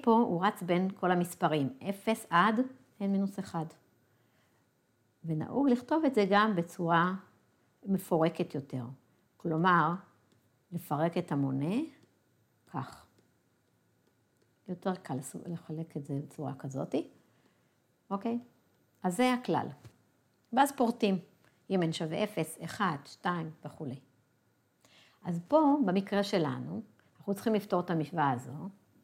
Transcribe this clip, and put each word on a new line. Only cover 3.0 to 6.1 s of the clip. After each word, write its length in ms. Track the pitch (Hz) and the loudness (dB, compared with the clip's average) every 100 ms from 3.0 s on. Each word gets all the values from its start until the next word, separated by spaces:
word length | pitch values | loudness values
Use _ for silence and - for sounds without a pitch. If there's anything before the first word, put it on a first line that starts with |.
N 40 | |
מינוס 340 | 196 196 196 196 | 0 0 0 -4
אחד. 280 | - 165 165 - _ _ _ _ _ _ _ _ _ _ _ _ _ _ | -8 -6 -8 -12 _ _ _ _ _ _ _ _ _ _ _ _ _ _
ונהוג 440 | 160 156 - 247 285 | -6 -4 -2 2 4
לכתוב 360 | 240 - 311 | 2 2 2
את 100 | 311 | 4